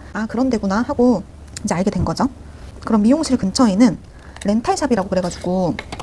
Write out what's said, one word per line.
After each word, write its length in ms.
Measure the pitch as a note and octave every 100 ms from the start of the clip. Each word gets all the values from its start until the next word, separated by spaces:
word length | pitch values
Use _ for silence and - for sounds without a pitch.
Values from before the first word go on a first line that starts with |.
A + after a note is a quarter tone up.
| -
"아, 120 | G3+ A3
그런 220 | A3+ C4
데구나." 320 | A3 G3 G3+
하고 420 | B3 C#4 B3 G3 - - - -
이제 100 | G#3
알게 160 | E3+ G3
된 160 | F#3 D#3+
거죠. 220 | - A#3+ - - - - - -
그럼 160 | A3
미용실 340 | G#3+ D4+ D4+ B3+
근처에는 600 | F#3+ - A#3+ F#3 B3 D3+ - - - -
렌탈샵이라고 680 | G3+ A3 C#4 F#4+ C#4+ A3+ F#3+
그래가지고 640 | F#3 F3+ - - F#3 F3+ - - -